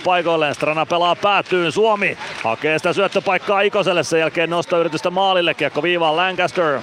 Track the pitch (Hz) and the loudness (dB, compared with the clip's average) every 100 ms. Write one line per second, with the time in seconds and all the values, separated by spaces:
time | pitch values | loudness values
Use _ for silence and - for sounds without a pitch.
0 | 180 180 170 160 151 127 147 156 - 175 | 0 0 2 0 0 -2 -2 -2 0 0
1 | 175 165 202 196 - 175 170 170 220 208 | 2 2 2 0 0 0 0 2 2 2
2 | 180 - - - 117 113 151 156 175 156 | -2 -4 -10 -6 -4 -2 0 0 0 0
3 | 190 196 196 185 - 196 202 208 180 175 | 0 0 0 -2 0 0 2 0 0 0
4 | 139 160 156 170 165 170 160 170 165 156 | 0 0 0 0 -2 -2 0 0 0 0
5 | 180 180 196 185 170 143 143 147 165 175 | -2 0 2 2 0 0 -2 -2 0 0
6 | 160 156 185 180 175 180 160 131 | 2 2 0 0 -2 0 0 0